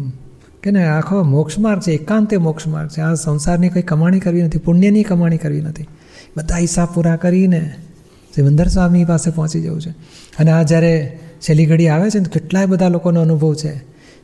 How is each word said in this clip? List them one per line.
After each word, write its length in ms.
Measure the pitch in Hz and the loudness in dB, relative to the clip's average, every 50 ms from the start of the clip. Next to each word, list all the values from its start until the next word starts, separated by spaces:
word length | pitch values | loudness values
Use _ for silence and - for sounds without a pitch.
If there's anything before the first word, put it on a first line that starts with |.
| 139 131 131 - - - - - - - - _ - | -8 -10 -10 -14 -16 -20 -20 -20 -20 -20 -18 _ -4
કે 80 | 196 | -2
ને 160 | 202 196 175 160 | 0 2 2 2
આખો 360 | 151 156 160 - 196 202 180 | 0 0 -2 -2 -2 0 0
મોક્ષ 360 | 143 135 147 156 156 - 196 | 2 2 0 0 -2 -2 -2
માર્ગ 220 | 214 220 208 185 | -2 0 -2 -2
છે, 100 | - 175 | -2 -2
એકાંતે 460 | 160 143 151 - 208 220 214 214 214 190 | -2 -2 -2 -2 -2 0 0 0 0 0
મોક્ષ 300 | 165 160 156 156 - 160 | 0 -2 -4 -4 -6 -6
માર્ગ 220 | 156 156 156 151 | -6 -6 -6 -8
છે. 120 | - 156 | -6 -4
આ 120 | 156 160 165 | -4 -2 -2
સંસારની 560 | 156 - 156 147 151 147 175 175 170 180 180 | -2 -2 -2 -4 -2 -2 0 0 2 0 0
કોઈ 120 | 175 180 | 0 -2
કમાણી 380 | 175 - 156 151 160 180 185 190 | -2 -2 0 0 2 2 2 2
કરવી 240 | 185 180 170 175 170 | 0 0 0 0 0
નથી, 140 | 160 160 160 | 0 -2 -2
પુણ્યની 460 | - 175 170 175 190 202 208 214 202 | 0 2 2 4 4 4 4 2 2
કમાણી 340 | - 185 170 170 165 165 160 | 2 0 0 2 2 0 0
કરવી 240 | - 151 147 151 | -2 -4 -4 -4
નથી. 260 | 151 156 156 - 151 - - - - - - - - - - 156 | -6 -6 -8 -10 -14 -16 -18 -20 -20 -20 -20 -20 -20 -18 -14 -10
બધા 200 | 156 - 175 170 | -6 -4 -2 -2
હિસાબ 300 | 175 165 - 175 170 170 - | -2 -2 0 -2 -2 -2 -2
પૂરા 220 | 170 165 170 165 | 0 0 0 0
કરીને 580 | 160 - 180 180 185 190 185 175 160 160 147 - - - - - - - - - - - - - | 0 0 0 2 2 4 2 2 0 -2 -4 -8 -12 -18 -20 -20 -20 -20 -20 -20 -20 -20 -8 -2
સિમંદર 320 | - 139 143 147 151 175 170 | 0 2 4 4 4 4 2
સ્વામી 380 | - 190 180 175 175 175 175 | 2 2 2 4 4 2 2
પાસે 260 | 165 170 156 - 170 | 2 0 0 0 -2
પહોંચી 300 | 160 160 156 156 - 165 | -2 -2 -2 -4 -4 -4
જવું 200 | 160 165 160 160 | -6 -6 -6 -8
છે. 80 | 160 170 165 - - - - - - - - - | -8 -10 -14 -16 -20 -20 -20 -20 -20 -10 -2 0
અને 120 | 156 160 | 2 4
આ 120 | 160 165 160 | 4 4 2
જ્યારે 560 | 143 165 165 165 165 165 160 147 127 - - - - - - | 2 2 2 2 2 2 0 -2 -6 -10 -14 -18 -20 -20 -8
છેલ્લી 240 | - - 151 156 160 | -2 0 2 2 4
ઘડી 220 | 151 165 160 170 160 | 4 4 4 2 2
આવે 220 | 151 160 190 214 | 2 2 0 0
છે 100 | 208 208 | 0 0
ને, 60 | 185 | -2
કેટલાય 400 | - - 160 - - 185 190 196 | -2 -2 -6 -4 -2 -2 0 0
બધા 220 | 185 190 170 185 180 | 0 0 2 2 0
લોકોનો 340 | 175 170 170 180 170 165 | 0 0 0 0 0 2
અનુભવ 340 | 165 160 160 147 156 160 147 | 2 2 2 2 2 0 0
છે 260 | 147 - 151 147 135 - - - - - - - - | -2 -4 -8 -10 -12 -14 -18 -20 -20 -20 -20 -20 -20